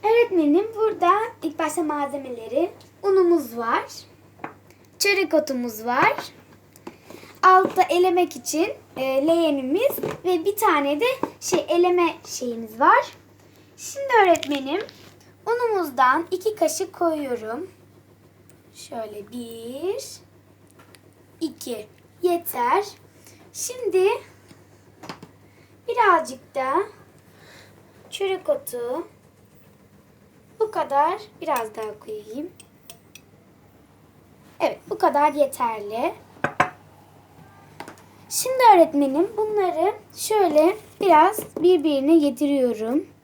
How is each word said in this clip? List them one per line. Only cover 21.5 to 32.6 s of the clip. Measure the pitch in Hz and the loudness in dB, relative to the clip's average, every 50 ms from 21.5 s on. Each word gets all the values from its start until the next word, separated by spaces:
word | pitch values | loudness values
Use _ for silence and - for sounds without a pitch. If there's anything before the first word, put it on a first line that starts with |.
| - - - 269 240 214 214 - _ _ _ _ _ _ - | -8 -10 -12 -10 -10 -10 -12 -16 _ _ _ _ _ _ 0
Yeter. | 359 349 339 339 - - 247 240 240 277 381 415 - - - - - _ _ - - - - - - _ | 0 0 0 -2 -6 -6 -4 0 0 2 0 0 -4 -10 -20 -20 -20 _ _ -20 -20 -20 -20 -20 -20 _
Şimdi | - - - 494 508 494 415 320 370 370 392 453 523 - - - - _ - - - - _ - _ _ - - _ - - - - - - - _ _ - _ _ - _ _ _ _ - | -12 -10 -10 -10 -6 -6 -2 0 2 2 2 0 -2 -6 -14 -20 -20 _ -20 -20 -20 -20 _ -20 _ _ -20 -20 _ -18 -18 -18 -18 -18 -20 -20 _ _ -20 _ _ -20 _ _ _ _ -8
birazcık | 466 480 453 403 359 320 - - 254 - - - _ | -2 0 4 4 4 2 2 -2 -10 -16 -18 -12 _
da | 277 254 254 285 339 403 415 - - - - _ - _ - - - - - - - - - - - - _ _ - - - | -6 -4 -2 0 -2 -2 -2 -8 -20 -20 -20 _ -20 _ -20 -20 -20 -20 -20 -20 -20 -20 -20 -20 -20 -20 _ _ -20 -20 -16
çörek | - - 392 381 381 359 359 - | -10 -6 -4 -4 -4 -4 -2 -4
otu. | 294 294 - - - 247 240 240 254 311 349 - _ _ _ _ _ _ _ _ _ - - - _ _ _ - _ - _ _ _ _ _ _ _ - _ _ - - | -4 -4 -4 -10 -10 -8 -8 -6 -6 -8 -8 -10 _ _ _ _ _ _ _ _ _ -20 -20 -20 _ _ _ -20 _ -20 _ _ _ _ _ _ _ -20 _ _ -6 -4
Bu | 440 427 | -4 -4
kadar. | - 359 311 285 277 277 294 320 370 415 - - - - | -2 -4 -4 -2 0 0 2 2 0 -4 -10 -16 -18 -12
Biraz | - 311 294 247 226 214 214 | -6 -2 -2 -2 -2 -4 -8
daha | - 220 214 208 208 | -10 -10 -10 -10 -14
koyayım. | - - 214 214 208 214 214 254 302 370 - _ | -14 -14 -14 -14 -12 -12 -12 -10 -10 -12 -14 _